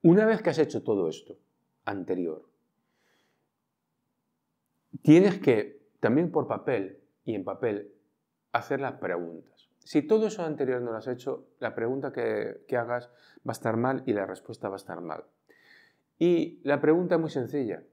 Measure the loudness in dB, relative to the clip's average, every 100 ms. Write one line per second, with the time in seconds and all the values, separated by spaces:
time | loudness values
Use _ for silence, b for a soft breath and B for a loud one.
0 | 8 8 6 2 0 2 0 0 0 0
1 | 0 -4 -16 -20 _ _ _ _ -10 -8
2 | -4 -4 -4 -8 -16 _ _ _ _ _
3 | _ _ _ _ _ _ _ _ _ _
4 | _ _ _ _ _ _ _ _ _ 0
5 | 6 8 8 4 2 2 0 -12 _ _
6 | 2 2 2 -2 -2 -4 -2 -4 -4 -12
7 | _ _ -6 -6 -6 -4 -2 -4 -8 _
8 | _ _ _ _ _ -6 -2 -4 -4 -6
9 | -6 -4 -6 -12 -20 _ _ _ -2 -2
10 | 2 0 0 -4 -6 -2 -2 -2 -4 -6
11 | -8 -8 -6 -8 -12 _ -8 -4 -4 -4
12 | -6 -4 -2 -2 -4 -10 -4 -4 -2 -6
13 | -8 b b b -10 -4 -2 0 0 -2
14 | -2 -2 -2 -8 -14 -10 -8 -10 -12 -12
15 | -10 -12 -14 _ _ b b b b b
16 | _ _ 2 2 0 -6 -2 2 4 4
17 | 2 0 0 -4 -4 -4 -4 -6 -12